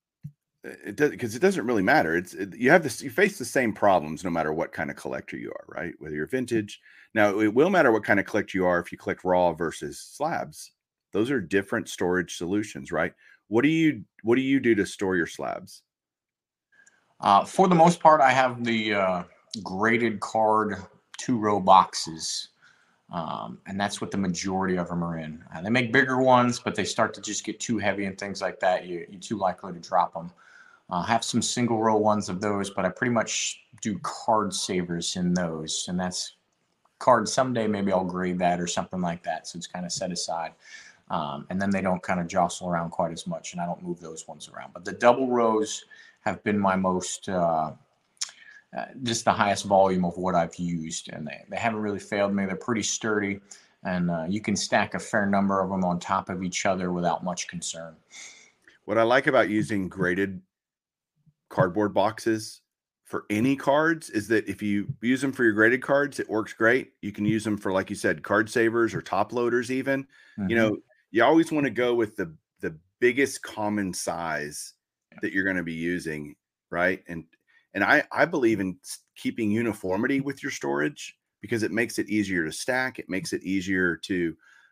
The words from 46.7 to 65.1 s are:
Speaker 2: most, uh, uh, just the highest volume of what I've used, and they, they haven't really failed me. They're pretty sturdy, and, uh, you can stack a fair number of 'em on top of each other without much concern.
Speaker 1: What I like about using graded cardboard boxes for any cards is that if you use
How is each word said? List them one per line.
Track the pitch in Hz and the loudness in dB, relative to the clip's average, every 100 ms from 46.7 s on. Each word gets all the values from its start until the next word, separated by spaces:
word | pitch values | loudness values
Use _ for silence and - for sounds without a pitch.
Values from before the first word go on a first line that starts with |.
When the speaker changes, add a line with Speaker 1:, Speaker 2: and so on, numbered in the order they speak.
| 95 | 2
Speaker 2:
most, | 92 90 - - - | 2 0 -2 -8 -4
uh, | 92 85 80 78 - _ _ _ - - - - - _ - | 0 2 0 -2 -8 _ _ _ -12 -12 -12 -20 -20 _ -12
uh, | - - | -10 -8
just | 120 113 - | -6 -2 0
the | |
highest | 107 104 98 101 | 2 2 0 2
volume | 98 95 92 90 | 4 4 4 0
of | 90 | -2
what | 92 90 | 0 0
I've | 82 - | 0 -4
used, | 87 85 80 82 - | -6 -4 -6 -10 -10
and | 82 76 | -12 -12
they, | 71 - | -14 -12
they | 95 | -6
haven't | 117 107 | -4 -2
really | 104 98 | -4 -6
failed | - 104 101 101 | -4 0 0 0
me. | 95 | -2
They're | 92 | -4
pretty | - 110 | -4 -2
sturdy, | 98 - 113 104 101 98 - - _ _ | -2 -4 -2 0 -2 -4 -12 -20 _ _
and, | 95 90 87 | -4 -2 0
uh, | 85 80 | -2 -4
you | 104 | -4
can | 110 98 | -2 -2
stack | - 117 104 95 | 0 0 0 -4
a | |
fair | - 110 101 | -2 0 2
number | 101 98 98 | 2 2 2
of | 92 | 0
'em | 95 92 | 0 0
on | 87 | -2
top | - 95 92 | -2 -2 -2
of | 92 | -6
each | 92 - 101 | -6 -2 0
other | 95 90 | 0 -2
without | 90 87 80 | -2 -2 -2
much | 90 87 - | -4 -8 -10
concern. | 87 - 82 82 80 _ - - - _ _ _ _ - | -10 -10 -10 -14 -18 _ -20 -20 -20 _ _ _ _ -2
Speaker 1:
What | 107 | 2
I | |
like | 113 131 127 | 4 4 4
about | 127 98 | 4 4
using | 107 104 104 90 | 2 0 -2 -4
graded | 90 90 90 98 92 - _ _ _ _ _ _ _ _ _ - | -2 0 2 0 -4 -16 _ _ _ _ _ _ _ _ _ -4
cardboard | - 92 90 104 | 0 2 2 2
boxes | 98 101 110 117 110 110 - _ _ _ _ | 2 0 0 0 -2 -4 -16 _ _ _ _
for | _ - - | _ -10 -4
any | 107 127 139 | 0 0 0
cards | - 143 160 165 - | 2 2 2 0 -4
is | 107 98 | -6 0
that | 113 98 | 0 0
if | 95 | -4
you | 104 101 95 - | -2 -2 -4 -4
use | 117 | -2